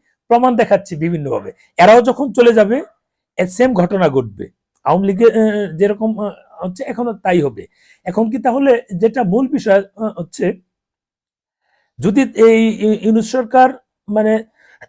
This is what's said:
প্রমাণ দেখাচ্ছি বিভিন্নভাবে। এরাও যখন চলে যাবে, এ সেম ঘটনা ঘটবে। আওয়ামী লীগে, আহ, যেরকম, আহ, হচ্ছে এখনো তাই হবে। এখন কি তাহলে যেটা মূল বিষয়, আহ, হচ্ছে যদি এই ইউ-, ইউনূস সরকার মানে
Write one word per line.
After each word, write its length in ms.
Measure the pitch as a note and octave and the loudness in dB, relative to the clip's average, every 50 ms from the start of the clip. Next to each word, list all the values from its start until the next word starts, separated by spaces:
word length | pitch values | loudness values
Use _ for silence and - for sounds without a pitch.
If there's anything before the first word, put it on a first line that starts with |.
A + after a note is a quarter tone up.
| _ _ _ _ _ - | _ _ _ _ _ 0
প্রমাণ 280 | A#3 A#3+ B3+ B3+ B3 | 0 2 2 2 2
দেখাচ্ছি 400 | A3 A3 - G3+ - - - F3 | 0 0 2 0 -2 -2 -4 -10
বিভিন্নভাবে। 560 | D3 D#3+ E3+ F3 D#3+ D3 C3+ A#2 G#2 G2 G2+ - _ _ _ _ - | -6 -4 -4 -4 -4 -6 -6 -6 -8 -8 -10 -18 _ _ _ _ 2
এরাও 240 | E3+ G3+ A3 B3 A3+ | 4 6 6 6 4
যখন 300 | C4 A#3+ - D4 B3+ F#3+ | 2 0 -2 -4 -4 0
চলে 200 | B3+ A#3+ A#3+ A3+ | 2 4 4 4
যাবে, 320 | A3 G#3 G3 A#3 C#4+ - - _ _ _ _ _ _ _ _ _ | 4 2 2 0 -4 -4 -8 _ _ _ _ _ _ _ _ _
এ 100 | - F#3 | -6 -6
সেম 280 | F3+ F#3 - B3 C4 B3 | -4 -2 0 0 0 2
ঘটনা 340 | F3+ F3 E3+ G#3 F#3+ F3+ D3+ | 0 0 0 0 0 0 0
ঘটবে। 520 | C3 C3+ A#2+ G#2+ - - - - _ _ _ _ _ _ - | 0 0 -4 -4 -2 -4 -4 -4 _ _ _ _ _ _ -4
আওয়ামী 220 | C3+ D#3 F#3 G3 | -2 0 0 0
লীগে, 180 | G3 F#3+ F#3 A#3 | -2 0 2 2
আহ, 520 | A3+ - A3 A3 G#3+ G#3 G#3 G#3 E3+ D#3 | 2 4 4 0 0 0 -2 -6 -6 -4
যেরকম, 420 | D#3 G3 G3+ G#3 G#3 A3 A3 A3 G3+ | -2 -2 -2 -2 -2 -4 -4 -4 -4
আহ, 140 | G#3+ G3+ - - _ _ _ - F3 | -6 -8 -10 -12 _ _ _ -12 -10
হচ্ছে 180 | F#3 F#3 - C4+ | -10 -10 -10 -10
এখনো 280 | - G#3+ G#3 B3 A#3+ G#3+ | -10 -8 -8 -6 -8 -8
তাই 280 | - - F#3+ F3+ F3+ | -6 -2 0 0 0
হবে। 260 | C#3+ C3+ A2+ A2+ - - _ _ _ _ _ _ - | 0 -2 -4 -8 -18 -20 _ _ _ _ _ _ -12
এখন 260 | F#3 F3 G#3+ A3+ A3 | -8 -4 -4 -2 -2
কি 80 | A3 B3+ | -4 -4
তাহলে 440 | - B3+ A3+ C#4 C#4 C#4 A#3+ A#3 - - G3 | -2 -2 -2 0 2 2 2 0 0 -6 -6
যেটা 280 | E3+ G#3+ A3+ A3 C4+ A#3 | -2 -2 -2 0 0 -2
মূল 240 | F3 F#3 A#3+ C4+ B3+ | 0 0 0 0 0
বিষয়, 340 | D4+ A#3+ - G#3+ G3 G3+ G3 - _ | -2 -4 0 2 2 0 0 -2 _
আহ, 240 | G#3 A3 G#3+ - F3+ | -10 -10 -8 -8 -10
হচ্ছে 400 | E3+ - - - G#3 F3+ F#3 - _ _ _ _ _ _ _ _ _ _ _ _ _ _ _ _ _ _ _ _ _ _ _ _ _ _ _ - | -14 -14 -10 -6 -4 -4 -4 -6 _ _ _ _ _ _ _ _ _ _ _ _ _ _ _ _ _ _ _ _ _ _ _ _ _ _ _ -6
যদি 200 | B2+ G#3 G3 C#4 | -4 -2 0 0
এই 480 | C4+ - - G#3 A3 A3+ A3+ A3+ A3+ A3+ | 0 0 2 4 4 4 6 4 2 0
ইউ-, 300 | A3 F#3 G#3 G#3+ G#3+ - | 0 0 0 0 0 0
ইউনূস 320 | F#3 A3 A3 A3+ G#3+ - - | 0 0 0 0 0 -2 -4
সরকার 380 | C4 A#3+ A3 - B3+ B3+ C4 C4 - _ _ _ _ _ - | -4 -4 0 4 4 4 4 2 -2 _ _ _ _ _ -6
মানে 360 | G#3 G#3+ G#3+ G#3+ A3 G#3+ A3 _ _ _ _ _ _ _ - | -2 -2 0 0 0 -2 -4 _ _ _ _ _ _ _ -20